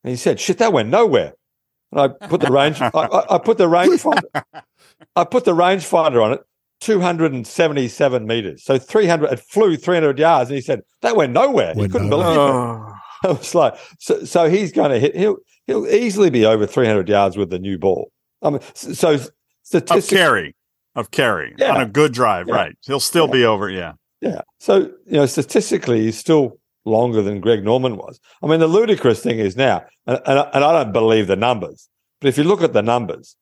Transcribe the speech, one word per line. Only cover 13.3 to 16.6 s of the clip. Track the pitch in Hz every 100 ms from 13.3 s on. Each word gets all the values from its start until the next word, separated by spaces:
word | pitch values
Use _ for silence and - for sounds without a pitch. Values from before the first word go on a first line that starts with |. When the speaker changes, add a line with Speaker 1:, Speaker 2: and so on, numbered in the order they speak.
Speaker 1:
was | 147 - 170
like, | 135 - - _
so, | - -
so | - 175 160
he's | 190 185
gonna | 202 156 120
hit. | 139 -
He'll, | 208 190 _ _ -
he'll | 214 -
easily | 214 240 196 185
be | 123 107
over | 110